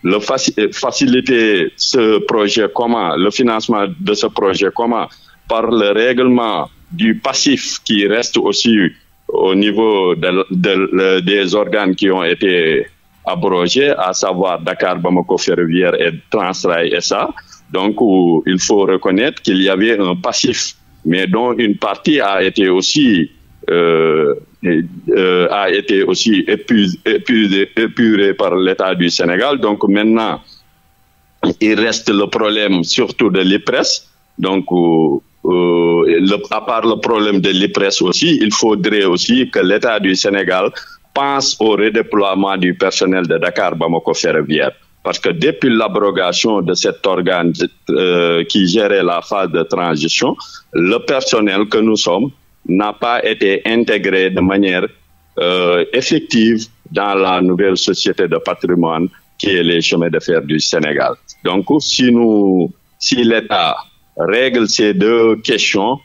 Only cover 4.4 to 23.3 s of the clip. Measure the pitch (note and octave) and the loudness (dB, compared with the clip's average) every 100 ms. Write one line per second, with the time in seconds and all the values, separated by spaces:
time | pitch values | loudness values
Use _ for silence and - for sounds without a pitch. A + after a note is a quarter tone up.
4.4 | G2+ F#2 G2 - A#2 A#2 E2 - _ _ | -2 0 -2 -2 -2 -2 -6 -12 _ _
5.4 | - A2+ A2+ A#2 G2+ G2+ A#2+ B2 B2+ B2 | -6 -2 0 2 2 2 2 2 2 2
6.4 | A#2 F#2 C#2+ _ _ - A2 A2 C#3 C3 | 0 -4 -6 _ _ -2 0 0 -2 -2
7.4 | - C3 - - - G#2 G2+ G#2+ A#2+ - | 0 0 -2 -10 -4 0 0 0 -2 -2
8.4 | - G2+ A#2+ A2 F2+ - _ _ _ - | -2 0 2 2 0 -4 _ _ _ -2
9.4 | F#2 F#2+ G#2 G2+ A2 G#2 F2+ E2 F2+ F#2 | 0 2 0 0 2 2 0 0 0 -2
10.4 | F#2+ F#2 F#2+ F#2+ F#2+ F#2 F#2+ F#2+ F2+ G2+ | -2 -2 0 0 0 2 2 2 2 0
11.4 | F#2+ G#2 G2+ G#2+ G2 F#2 G2 F#2 E2+ F2 | 2 0 0 0 0 0 0 2 0 0
12.4 | G2 F2+ D#2+ D#2 - _ _ _ - F#2 | 0 2 2 0 -4 _ _ _ -8 -4
13.4 | G2 F2+ F2 C3 C#3+ - F#2 F#2 G2 F#2 | -2 0 0 2 0 0 -2 -2 -2 0
14.4 | F#2+ E2+ E2+ F#2 F#2+ F2+ F2 F#2 G2 F#2 | -2 -2 -4 -4 -2 -2 0 0 0 -2
15.4 | - E2+ E2+ E2+ F2+ - E2+ E2 - A2 | 0 0 0 2 2 2 -2 -4 -6 -2
16.4 | F#2 F#2+ F#2+ E2+ E2+ F2 - G3+ - - | -2 -2 -2 0 0 -2 -2 -2 -4 -8
17.4 | - - _ F#2+ G2 - A#2+ F#2 F2 E2 | -20 -20 _ -4 -2 0 2 4 4 2
18.4 | - F#2 - G#2+ F#2+ F#2+ G2+ F#2+ C3 - | 0 -2 0 0 2 0 0 0 0 -4
19.4 | - F#2+ F#2+ F#2+ A2 A2 F#2+ F2+ A#2+ A#2 | -2 0 2 2 0 0 0 -2 -4 -2
20.4 | C3+ A#2 - - _ _ D2+ F2 F#2 G2 | -2 -2 -6 -10 _ _ -2 -2 0 0
21.4 | B2 A2+ A2+ G2 A2 G2 - D3 G#2 G2 | 0 0 0 0 -2 -4 0 0 0 0
22.4 | F#2+ F#2 F#2+ F#2 F#2 - C3+ F#2+ D#2+ | 0 2 2 2 0 2 2 2 -2